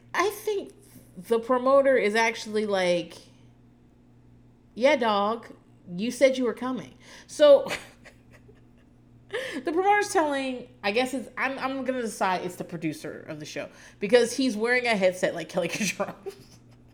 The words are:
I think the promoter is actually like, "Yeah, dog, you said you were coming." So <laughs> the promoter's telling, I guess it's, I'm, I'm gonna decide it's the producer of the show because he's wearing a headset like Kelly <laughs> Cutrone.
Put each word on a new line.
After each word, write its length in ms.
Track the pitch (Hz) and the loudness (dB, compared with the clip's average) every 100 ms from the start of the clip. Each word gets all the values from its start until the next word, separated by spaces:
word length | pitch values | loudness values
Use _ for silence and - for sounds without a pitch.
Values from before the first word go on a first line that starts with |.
| - | -8
I 160 | - 392 | -2 -2
think 420 | 427 - 403 - - - - - - | -2 -6 -6 -6 -16 -20 -20 -20 -12
the 220 | 175 226 | -2 0
promoter 580 | 226 254 254 277 269 254 | 2 0 4 4 6 4
is 180 | 202 | 4
actually 520 | 220 226 226 214 214 214 | 2 0 -2 -6 -4 0
like, 480 | 190 180 175 165 - - - - - - _ _ _ _ - - - - - _ | 0 2 0 -2 -14 -20 -20 -20 -20 -20 _ _ _ _ -20 -20 -20 -20 -20 _
"Yeah, 220 | 202 262 302 | 0 2 4
dog, 500 | 233 202 202 226 - - - - - 175 | 2 2 2 -2 -8 -20 -20 -20 -14 -8
you 140 | 233 | -6
said 260 | 247 269 262 | 4 4 4
you 80 | |
were 80 | 240 | -2
coming." 400 | - 254 254 - - - - - | -4 -6 -8 -10 -20 -20 -20 -10
So 440 | - 294 277 - - - - - - - - - | 4 8 8 6 -8 -12 -20 -20 -20 -20 -20 -20
<laughs> 1120 | - - - _ _ - - - 466 523 339 | -20 -20 -20 _ _ -20 -20 -12 -8 -8 -8
the 80 | 339 | -4
promoter's 400 | 320 392 415 403 | 0 2 2 2
telling, 560 | 370 302 277 262 247 - - | 0 0 0 -4 -6 -10 -8
I 80 | 202 | -2
guess 240 | 214 254 | 0 0
it's, 140 | 269 208 - | -4 -8 -6
I'm, 200 | 254 269 | -6 -4
I'm 260 | 262 269 | -6 -6
gonna 180 | 247 254 | -4 -4
decide 420 | 226 - 196 180 | -4 -2 -2 0
it's 120 | 175 - | -4 -10
the 80 | |
producer 600 | 175 170 160 143 - - - | -10 -6 -6 -6 -10 -14 -14
of 120 | 151 | -14
the 60 | 151 | -10
show 220 | 147 - - - - | -10 -10 -14 -20 -8
because 360 | 202 240 233 - | 4 4 4 0
he's 200 | 262 208 | -2 0
wearing 300 | 233 247 240 | 0 0 0
a 100 | 208 | 2
headset 380 | 185 180 165 | 2 2 -2
like 140 | 160 165 | -2 -6
Kelly 200 | 185 175 | -4 -4
<laughs> 20 | |
Cutrone. 440 | - 190 - 196 - 392 - - - - - - | -4 -6 -4 -8 -10 -16 -18 -20 -20 -20 -20 -20